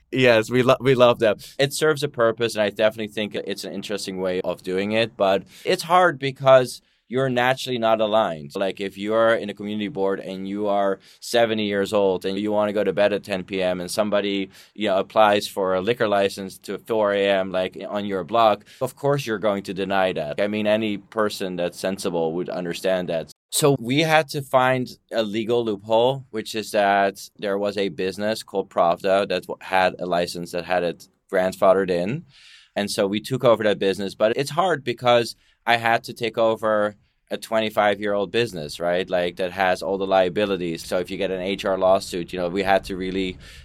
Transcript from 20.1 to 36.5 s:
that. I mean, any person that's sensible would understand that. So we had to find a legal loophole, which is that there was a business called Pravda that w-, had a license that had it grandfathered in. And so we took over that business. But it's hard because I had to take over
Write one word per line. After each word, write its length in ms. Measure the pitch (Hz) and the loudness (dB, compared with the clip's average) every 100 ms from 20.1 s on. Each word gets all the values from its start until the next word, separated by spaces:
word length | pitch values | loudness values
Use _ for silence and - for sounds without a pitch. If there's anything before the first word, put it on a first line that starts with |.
that. 280 | 82 76 73 | 0 -4 -4
I 60 | 104 | -2
mean, 200 | 107 107 | 0 0
any 300 | 107 110 101 | 0 0 -6
person 600 | 101 110 104 - 95 90 | -6 -2 -2 -2 -6 -4
that's 220 | 87 - | -4 -4
sensible 540 | 95 95 101 87 82 | -6 -4 -4 -2 -2
would 140 | 85 90 | -4 -6
understand 600 | 87 87 85 95 92 87 | -6 -6 -4 -2 -2 -2
that. 240 | 82 76 - _ | -4 -6 -14 _
So 260 | - 151 139 | 0 2 2
we 220 | 117 139 | 0 0
had 280 | 160 156 147 | 2 2 2
to 120 | 151 | -6
find 460 | 135 131 127 127 117 - _ | 0 2 2 2 -4 -12 _
a 100 | 110 | -4
legal 420 | 110 104 107 120 | -2 -2 -2 0
loophole, 600 | 117 101 104 113 123 139 131 | 0 -4 0 2 4 0 -6
which 260 | 110 104 113 | -10 -8 -8
is 160 | 104 | -2
that 480 | 107 98 101 98 98 - - | 2 4 4 2 -2 -12 -8
there 200 | 101 98 | -4 -2
was 180 | 101 101 | -2 -2
a 140 | 98 | -2
business 520 | 78 95 92 104 110 | -2 -4 -4 -4 -4
called 280 | - 101 95 | -4 -6 -2
Pravda 580 | 104 87 85 98 95 101 | 2 2 2 2 2 2
that 180 | 90 - | -4 -6
w-, 120 | - | -12
had 340 | - 95 92 - | -2 2 2 0
a 60 | 90 | -2
license 440 | 87 87 87 87 | -2 -2 -6 -8
that 140 | 87 | -8
had 180 | 85 90 | -2 0
it 240 | 87 82 - _ _ | 0 -4 -12 _ _
grandfathered 580 | 95 92 90 98 92 95 | -2 -2 2 4 4 2
in. 340 | 87 90 143 - - - - _ | 0 -2 -6 -10 -20 -20 -20 _
And 160 | - 101 | -6 -4
so 160 | - 101 | -2 -2
we 140 | 104 | -2
took 240 | 107 131 | -4 0
over 180 | 127 110 | 4 4
that 160 | 107 98 | 4 2
business. 380 | 98 95 98 - | 0 0 -4 0
But 200 | 107 117 | 0 0
it's 140 | 139 | -2
hard 320 | 147 185 151 | 0 0 0
because 540 | 127 120 123 120 117 - _ _ | -4 -2 2 4 2 -8 _ _
I 120 | - 117 | 0 2
had 260 | 117 117 | 2 0
to 80 | - | -2
take 240 | 113 117 113 | -8 -4 0
over 600 | 113 | 0